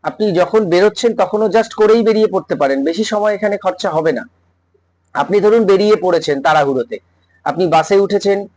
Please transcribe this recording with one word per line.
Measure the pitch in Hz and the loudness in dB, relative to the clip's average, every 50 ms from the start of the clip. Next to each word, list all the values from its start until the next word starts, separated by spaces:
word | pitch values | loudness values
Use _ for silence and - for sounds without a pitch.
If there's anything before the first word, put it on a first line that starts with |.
| - 156 | -8 -10
আপনি | - - 214 214 175 170 | -6 -4 -4 -2 0 0
যখন | - - - 220 214 175 | -2 0 0 0 0 2
বেরোচ্ছেন | 165 180 190 208 208 - - 233 220 - | 2 2 2 2 0 0 -2 -2 0 0
তখনও | 190 180 - 214 220 208 175 | -2 -2 0 -2 -2 0 0
just | 226 220 226 - - | 0 0 0 -2 0
করেই | 214 214 220 233 220 220 | 2 4 4 4 4 2
বেরিয়ে | 220 214 220 214 190 | 2 2 0 0 0
পড়তে | 190 - _ 175 127 | -4 -4 _ -4 -2
পারেন, | 143 135 135 135 139 156 | 0 0 0 0 -2 -2
বেশি | 165 180 220 - | -2 -4 -4 -4
সময় | 220 208 208 214 208 | -2 -2 -2 -2 -2
এখানে | 190 208 208 202 196 - | -2 -2 -4 -4 -2 -4
খরচা | 190 180 185 - 196 160 | -6 -6 -4 -6 -4 -4
হবে | 160 156 160 143 113 | -2 -2 -2 -2 -4
না। | 95 - _ _ _ _ _ _ _ _ _ _ _ _ _ _ _ _ _ 123 | -8 -14 _ _ _ _ _ _ _ _ _ _ _ _ _ _ _ _ _ -6
আপনি | 143 - 190 208 196 | -4 -2 0 2 2
ধরুন | 208 220 233 220 190 | 4 4 4 4 2
বেরিয়ে | 196 185 208 214 214 - 180 | 2 2 4 2 2 2 2
পড়েছেন | 185 175 165 160 156 147 139 135 | 0 0 0 0 -2 -4 0 0
তাড়াহুড়োতে, | 165 156 151 143 139 135 127 120 120 113 98 _ _ _ _ _ _ _ _ _ 143 | 2 2 2 2 0 0 -2 -4 _ -8 -14 _ _ _ _ _ _ _ _ _ -8
আপনি | - 165 185 170 156 | -4 -2 -2 2 2
বাসে | 160 160 - 202 196 202 | 0 2 2 2 2 2
উঠেছেন | 190 202 202 - 202 196 196 202 190 _ | 2 -2 -2 0 0 -2 -2 -4 -10 _